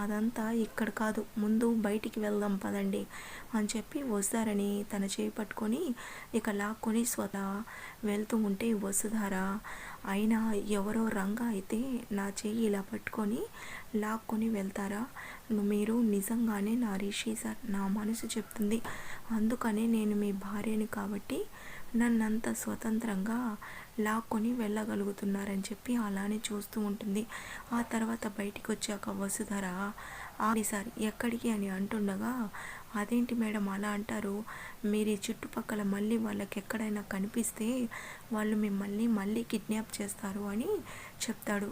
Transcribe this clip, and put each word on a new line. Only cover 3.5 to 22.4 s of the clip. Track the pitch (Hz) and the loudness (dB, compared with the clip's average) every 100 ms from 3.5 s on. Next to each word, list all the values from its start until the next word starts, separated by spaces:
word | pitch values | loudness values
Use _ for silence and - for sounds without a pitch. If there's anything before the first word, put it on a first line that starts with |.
| 220 | 0
అని | 208 | 0
చెప్పి | 220 208 302 269 | 0 -4 -4 0
వసుధారని | 208 196 226 220 202 202 202 202 | 2 2 2 2 2 2 0 -2
తన | 202 196 - | -2 0 0
చేయి | 214 - | -2 -2
పట్టుకొని | 208 - 214 262 339 240 - - - 226 | -4 -2 0 2 0 -2 -6 -12 -4 -2
ఇక | 220 202 | 0 0
లాక్కొని | 208 220 226 220 233 | -2 -2 0 2 2
స్వతహా | - 202 196 196 196 226 - - - 208 | 0 -2 -2 -2 -4 -6 -10 -14 -4 0
వెళ్తూ | 202 214 226 208 | 0 2 2 2
ఉంటే | 196 233 208 196 | 2 2 2 2
వసుధార, | 196 208 220 196 190 190 208 - - - - 202 | 0 0 0 0 2 0 -2 -6 -10 -10 -8 -2
అయినా | 196 220 226 220 208 202 208 | 2 4 4 4 2 2 2
ఎవరో | 202 220 226 208 | 2 2 2 2
రంగా | 190 220 240 196 | 0 0 0 0
అయితే | - 220 269 240 - 202 | 0 -2 0 -2 -2 -2
నా | 196 196 | 0 -2
చేయి | 208 226 220 | -2 2 4
ఇలా | 202 196 | 2 0
పట్టుకొని | 214 - - 208 247 453 - - - - 214 | -6 -4 -2 0 -2 -4 -8 -12 -10 -4 0
లాక్కొని | 214 226 - 220 226 208 | 0 -2 -2 0 0 0
వెళ్తారా? | 196 196 196 202 254 - - - - | 0 -2 -2 -2 -4 -8 -12 -12 -2
ను-, | 214 202 | 2 4
మీరు | 208 208 233 226 202 | 4 4 4 4 4
నిజంగానే | 196 233 226 202 202 240 226 | 2 2 2 2 2 2 2
నా | 196 | 0
రిషి | 202 208 233 220 | -2 -2 -2 -2
సార్, | 220 220 208 196 | -4 -4 -2 0
నా | 196 208 | 2 2
మనసు | 214 233 233 220 | 2 0 -2 -2
చెప్తుంది, | - - 208 226 - - - - - 226 | -4 0 2 2 0 -6 -6 -6 -2 2
అందుకనే | 220 240 240 208 233 226 | 2 2 2 4 4 4
నేను | 214 208 | 4 4
మీ | 208 196 196 | 2 0 -2
భార్యని | 208 220 214 214 214 | -2 0 2 0 -2
కాబట్టి | 196 202 - 277 427 - - - - 226 | -2 -4 -2 -2 -2 -6 -10 -8 0 4
నన్నంత | 240 226 214 220 | 6 6 4 2